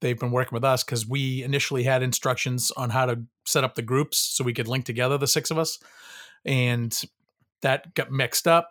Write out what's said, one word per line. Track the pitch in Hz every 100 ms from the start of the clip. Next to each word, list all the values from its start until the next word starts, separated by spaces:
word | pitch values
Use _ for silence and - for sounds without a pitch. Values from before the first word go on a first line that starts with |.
they've | 117 117
been | 123
working | 123 127 117
with |
us | 135 127
'cause | - 117 110
we | 139 135 131
initially | 127 139 - 135
had | 127 131
instructions | 127 - 135 127 131 123 -
on | - 123
how | 131 127
to | 120 113 _ -
set | 151
up | 131
the | -
groups | 113 131 147 -
so | - -
we | 127
could | 117 113
link | 131 123
together, | 113 127 139
the | 139
six | 160 147
of | 160
us. | 160 - - - - - - - -
And | 131 123 120 117 - - _ _ _ _ _
that | 139 135 170 -
got | 131
mixed | 135 127 - 175
up | 165 170